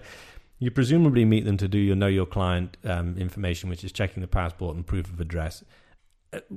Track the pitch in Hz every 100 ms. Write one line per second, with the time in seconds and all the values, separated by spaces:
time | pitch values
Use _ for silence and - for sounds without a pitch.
0 | - - - - - - 123 135 127 165
1 | 156 120 110 110 104 98 95 101 101 95
2 | 101 95 90 101 90 87 90 - 110 87
3 | 87 90 90 104 92 87 92 85 92 -
4 | 95 - 90 95 87 - 87 80 85 98
5 | 85 85 80 85 80 - - _ _ _
6 | _ _ _ - -